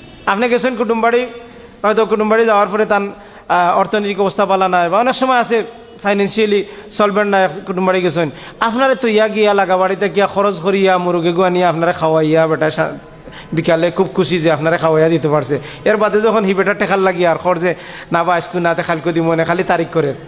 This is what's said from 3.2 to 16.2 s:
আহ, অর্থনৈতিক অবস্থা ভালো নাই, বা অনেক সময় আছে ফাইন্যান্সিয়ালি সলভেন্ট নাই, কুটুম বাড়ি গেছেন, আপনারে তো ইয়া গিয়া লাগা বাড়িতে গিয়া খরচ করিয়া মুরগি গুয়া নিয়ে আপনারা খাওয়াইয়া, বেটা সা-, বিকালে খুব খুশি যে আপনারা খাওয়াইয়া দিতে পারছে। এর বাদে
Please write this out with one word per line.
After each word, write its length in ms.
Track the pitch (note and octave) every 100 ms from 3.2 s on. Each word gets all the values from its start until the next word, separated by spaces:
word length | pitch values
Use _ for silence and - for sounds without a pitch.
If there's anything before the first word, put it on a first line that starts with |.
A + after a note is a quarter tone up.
| - - -
আহ, 300 | F3 F3 G3
অর্থনৈতিক 420 | F#3+ G#3+ G3+ F#3+
অবস্থা 260 | G3 - G3
ভালো 220 | F#3+ F#3+
নাই, 200 | F3+ E3+
বা 100 | F#3+
অনেক 160 | B3
সময় 240 | - C4 B3+
আছে 260 | A3 A3+ - - - -
ফাইন্যান্সিয়ালি 640 | G3+ G3+ G3+ G#3+ G#3+ G3+ - - -
সলভেন্ট 400 | - F#3 G3 G#3
নাই, 180 | G3 F#3+ F#3 F#3+
কুটুম 200 | F#3 F#3
বাড়ি 160 | F#3
গেছেন, 280 | F3+ D#3 D#3 B2+ - -
আপনারে 340 | A3+ A3+ C4+
তো 140 | C4 A#3+
ইয়া 200 | G#3+ A3
গিয়া 260 | G#3 G#3
লাগা 220 | G3+ F#3 F#3
বাড়িতে 320 | F#3 F#3+ G3+
গিয়া 180 | E3+ G3
খরচ 340 | G3 G3+ F3+
করিয়া 380 | E3+ G3 F#3+ F#3
মুরগি 340 | F3 F3 E3+
গুয়া 180 | E3+ F#3
নিয়ে 160 | F3+ F3+
আপনারা 260 | D#3+ E3+
খাওয়াইয়া, 540 | E3+ D#3+ D#3+ D#3 D#3+ D#3+
বেটা 240 | D#3 D#3
সা-, 220 | D#3 D#3 C#3+ - - - - -
বিকালে 380 | D#3+ E3 D#3+ F3
খুব 180 | E3+ F#3+
খুশি 240 | - F3 F3
যে 140 | D#3+
আপনারা 240 | D3+ D#3+ E3+
খাওয়াইয়া 320 | D#3+ D#3 D#3+
দিতে 200 | D#3+ D3+
পারছে। 320 | D3 B2+ C#3 - -
এর 120 | - G#3+
বাদে 240 | G#3 G#3